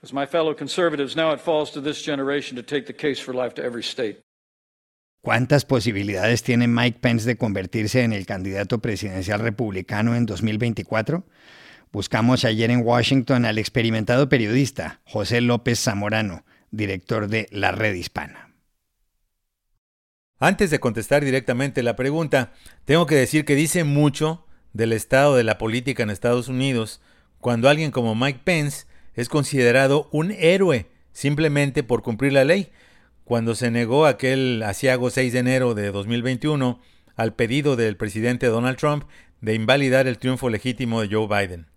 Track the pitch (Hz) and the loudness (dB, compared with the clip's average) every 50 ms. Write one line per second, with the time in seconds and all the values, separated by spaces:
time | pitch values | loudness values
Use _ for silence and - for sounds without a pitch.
0 | - 135 - 139 139 139 - 170 160 160 147 - 151 139 - - 180 170 151 143 | -18 -10 -6 -6 -6 -2 0 0 0 0 -2 -4 -8 -8 -2 0 0 0 0 0
1 | 143 127 120 156 160 160 151 131 - 175 165 151 151 - - 156 135 151 147 - | -4 -4 -2 -2 0 0 0 -2 -2 -2 0 0 -2 -4 -8 -8 -8 -8 -8 -8
2 | - 160 151 139 135 135 143 147 127 - 135 123 113 - 151 143 120 - - - | -6 -6 -6 -4 -2 -2 -2 -4 -4 -6 -12 -12 -10 -6 -6 -6 -6 -6 -14 -6
3 | - 151 135 - - - 127 127 127 120 - - 147 127 120 120 107 - - - | -4 -4 -4 -4 -8 -8 -6 -6 -6 -6 -6 -8 -8 -8 -8 -8 -10 -10 -6 -6
4 | 127 107 104 - _ _ _ _ _ _ _ _ _ _ _ _ _ _ _ _ | -6 -6 -6 -10 _ _ _ _ _ _ _ _ _ _ _ _ _ _ _ _
5 | _ _ _ _ _ - 113 113 127 123 147 143 131 _ 135 127 95 113 107 98 | _ _ _ _ _ 0 0 0 2 2 2 2 2 _ 0 0 0 0 -2 -2
6 | 101 101 101 92 95 107 120 113 - - 123 117 120 120 120 117 120 123 117 - | -2 -2 -2 0 2 2 2 0 0 0 2 2 4 2 2 2 2 0 -2 0
7 | - 127 117 113 107 120 123 - - 110 101 101 95 90 - 113 107 104 - 127 | 0 0 0 0 0 -2 -2 -2 -2 -4 -2 -4 -6 -4 -4 -4 -4 0 0 2
8 | 123 113 110 101 95 - 101 95 92 98 95 98 101 92 - 113 - 123 107 95 | 2 2 0 -4 -6 -6 -8 -6 -6 -6 -4 -4 -4 -2 -4 -4 -2 -4 -4 -4
9 | - 101 92 95 92 90 107 104 110 117 107 - 127 110 98 95 87 - 104 104 | -6 -6 -6 -6 -4 -2 -2 -2 -2 -2 -2 -2 -4 -4 -4 -6 -8 -6 -2 0
10 | 107 117 117 120 120 110 104 85 110 110 107 104 120 120 110 107 95 - - 110 | 0 2 2 0 0 -2 -2 -4 -2 -2 -2 0 -2 -2 -2 -4 -6 -4 -2 -2
11 | 110 - 147 175 - _ _ _ - - - - - - - - _ _ - 104 | -2 -2 -4 -4 -6 _ _ _ -20 -20 -20 -20 -20 -20 -20 -20 _ _ -8 -8
12 | 98 - - 113 110 120 131 117 - 120 110 110 117 113 120 123 117 113 120 123 | -8 -2 -2 2 2 4 2 4 2 0 2 2 2 2 2 2 2 2 2 2
13 | 117 - 135 135 120 - 143 123 120 113 107 110 104 - _ 123 113 113 110 110 | 2 2 2 0 2 2 2 2 2 2 0 -2 -4 -2 _ 0 0 0 0 0
14 | 107 - 120 127 143 135 151 131 113 104 113 127 139 120 - - 80 78 - _ | 0 0 2 2 2 2 2 0 2 2 2 2 0 0 -2 -8 -10 -10 -10 _
15 | _ _ - 107 101 92 113 117 123 120 120 113 - 131 120 110 - 127 104 101 | _ _ -6 -6 -4 0 0 0 2 2 0 0 0 -2 -2 0 0 -2 -2 -2
16 | 101 104 107 110 110 101 87 82 _ _ _ _ _ _ - 107 107 98 95 95 | -4 -2 -2 -2 -2 -4 -6 -10 _ _ _ _ _ _ -6 -6 -4 -4 -4 -6
17 | - - 117 110 104 101 104 110 107 - - 104 98 98 92 98 110 107 98 90 | -4 -4 -4 -2 -2 -2 -2 -4 -4 -4 -6 -2 -2 -2 -2 0 -2 -2 -2 -2
18 | 85 - _ - 78 - - - - _ _ _ _ _ _ _ _ _ _ _ | -8 -8 _ -10 -10 -10 -14 -20 -20 _ _ _ _ _ _ _ _ _ _ _
19 | _ _ _ _ _ _ _ _ _ _ _ _ _ _ _ _ _ _ _ _ | _ _ _ _ _ _ _ _ _ _ _ _ _ _ _ _ _ _ _ _
20 | _ _ _ _ _ _ _ _ 127 160 202 - 214 180 151 135 - 127 110 113 | _ _ _ _ _ _ _ _ 0 0 2 2 0 0 0 0 0 -2 -2 -2
21 | 107 - 143 147 143 135 127 135 131 - 123 120 135 139 120 139 123 120 110 - | -2 0 2 2 2 2 0 0 0 -2 -2 -2 -2 -2 -2 -2 -2 -2 -2 -2
22 | 127 135 147 160 165 143 151 139 123 - - - - - - - - - 139 165 | -2 -2 -2 -2 -2 2 2 2 0 0 -8 -20 -20 -20 -20 -20 -2 2 4 4
23 | 175 - 160 143 127 123 - 156 147 - 147 135 160 156 - 180 165 147 143 143 | 4 4 4 4 4 4 2 0 2 2 2 2 2 2 2 0 0 2 4 4
24 | 151 147 143 - 151 156 160 170 - - - - _ - _ 104 113 113 113 110 | 4 4 4 2 -2 -2 -4 -6 -12 -20 -20 -20 _ -18 _ -2 0 0 0 -2
25 | - _ - 131 139 147 139 127 117 110 107 - 113 113 110 123 123 139 131 - | -2 _ 2 4 6 6 6 4 4 2 0 0 -2 -2 -2 -2 -2 -4 -4 -2
26 | 120 107 104 - - 120 120 123 120 123 131 127 131 139 131 117 110 104 - - | -2 -4 -4 -2 0 0 0 0 -2 -4 -4 -2 -2 0 0 -2 -4 -6 -10 -18
27 | _ _ _ _ _ _ _ _ - 120 120 117 113 135 147 151 160 151 - 135 | _ _ _ _ _ _ _ _ -2 -2 0 4 4 4 4 4 0 -2 -2 -2
28 | 120 113 110 110 123 139 139 123 - - 180 160 147 143 143 - - - - - | 0 0 0 0 0 -2 -2 -4 -2 -2 0 0 0 -2 -4 -8 -14 -18 -20 -20
29 | - - - - 123 - - 156 139 - - 135 123 120 120 131 135 135 139 151 | -20 -14 -8 -8 -6 -2 0 0 0 0 0 4 4 6 6 6 4 6 4 2
30 | 147 - - 151 156 185 214 202 175 160 180 196 196 180 147 117 95 - _ _ | 0 0 -2 -2 -2 -2 -2 2 4 4 4 4 4 2 2 0 -2 -6 _ _
31 | _ _ - - - 139 147 143 160 156 143 143 143 139 135 151 131 113 127 110 | _ _ -16 -4 -2 -2 0 2 2 2 2 2 0 0 0 -2 -2 0 0 -2
32 | - - 113 107 - 139 135 139 131 139 170 202 190 - _ _ _ _ _ _ | 0 -2 -4 0 0 2 4 4 6 6 4 2 0 -6 _ _ _ _ _ _
33 | _ _ _ _ - - 120 117 113 113 113 - 127 120 113 120 120 110 120 143 | _ _ _ _ -6 -2 -2 0 0 0 -2 -2 -2 -2 0 0 0 2 4 4
34 | 156 151 127 - - 131 131 135 135 127 123 110 110 104 98 - - 131 127 127 | 4 4 4 2 0 0 0 2 0 0 0 -2 -2 -4 -4 0 2 2 2 2
35 | 123 127 - - 131 127 117 127 123 123 127 131 127 123 117 104 104 101 95 101 | 0 -2 0 0 0 0 0 0 0 2 2 2 2 0 0 0 -2 -2 -2 -4
36 | 98 104 117 120 117 127 131 117 - 151 151 143 131 123 120 - - _ _ _ | -4 -2 -2 -2 -2 -2 -4 -2 -2 -2 0 0 0 -2 -2 -4 -12 _ _ _
37 | _ _ _ - 117 113 110 - 120 110 117 143 147 147 135 117 117 110 104 - | _ _ _ -2 -2 -2 0 -2 -2 0 0 0 2 0 2 2 0 -2 -2 -4
38 | - 107 90 110 107 120 123 120 - 123 110 113 120 131 131 131 - 151 147 147 | -6 -6 -4 -2 -2 -2 -2 0 0 0 0 2 0 -2 -2 0 0 0 0 -2
39 | 143 - - - - _ _ _ - 107 110 113 110 110 127 143 139 131 127 131 | -4 -10 -20 -20 -20 _ _ _ -4 -4 -2 -2 2 2 2 4 4 2 2 2
40 | 135 131 120 - - 127 131 123 - 123 113 101 - 127 123 - 135 117 113 113 | 2 2 -2 -2 -2 -2 -2 -2 -2 -2 -2 -2 -2 -4 -4 -4 -4 -2 -2 -2
41 | 110 101 101 107 110 104 104 101 101 92 90 85 80 _ _ | -2 -2 0 -2 0 0 0 -2 -2 -4 -6 -12 -16 _ _